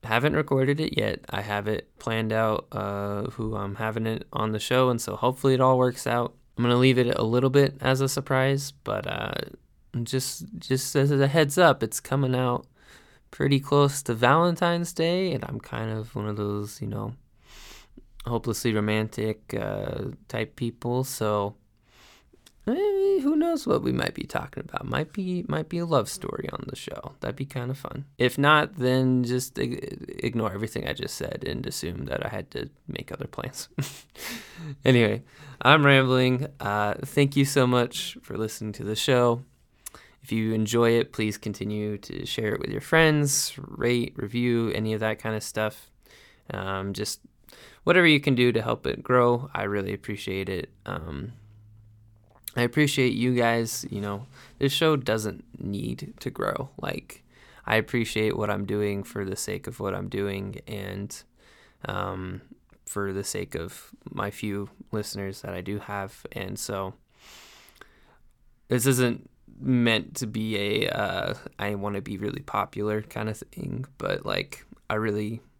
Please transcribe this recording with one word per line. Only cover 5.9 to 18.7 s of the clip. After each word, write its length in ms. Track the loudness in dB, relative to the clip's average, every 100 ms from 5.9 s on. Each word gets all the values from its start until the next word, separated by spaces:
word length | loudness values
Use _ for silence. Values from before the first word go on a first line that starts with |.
| 2 -2
out. 280 | 0 -2 -6 _ 0
I'm 80 |
gonna 120 | 4 6
leave 220 | 8 6
it 180 | 4 2
a 40 |
little 280 | 2 4 6
bit 260 | 6 4 2
as 200 | 0 2
a 80 | 2
surprise, 640 | -2 0 2 2 0 -2 -10
but, 220 | -4 -4 -2
uh, 260 | -4 -4 -6 -8 -10 _ _ _ -6
just, 420 | -2 -2 -2 -8 -10 -14
just 380 | -2 -2 2 2
as 140 | 4
a 140 | 4 4
heads 320 | 4 2 6
up, 240 | 6 6
it's 180 | 0 -4
coming 340 | -2 0 2
out 320 | 2 2 0 -6 _ -20 -20 -20 _ _
pretty 300 | -2 4 4
close 420 | 4 4 4 2
to 120 | -4
Valentine's 760 | 4 6 6 4 4 2 2 -2
Day, 400 | 0 0 2 0
and 120 | -2
I'm 160 | -4 -8
kind 300 | -8 -6 -4
of 240 | -6 -6 -6
one 100 | -4
of 80 | -2
those, 440 | -2 -2 -6 -8
you 60 | -8
know, 260 | -6 -6 -10 _ _ _ -20 -20 -20 -20 -20 -20 -14 -4
hopelessly 460 | -4 -2 -2 0